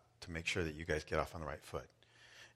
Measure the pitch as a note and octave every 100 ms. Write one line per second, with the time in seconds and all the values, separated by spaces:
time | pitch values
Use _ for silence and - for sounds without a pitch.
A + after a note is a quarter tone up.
0 | - _ - E2 E2 - E2 D2+ E2 D#2
1 | - D#2+ D2 F2+ D2+ D2 - D2+ - _
2 | - - - - -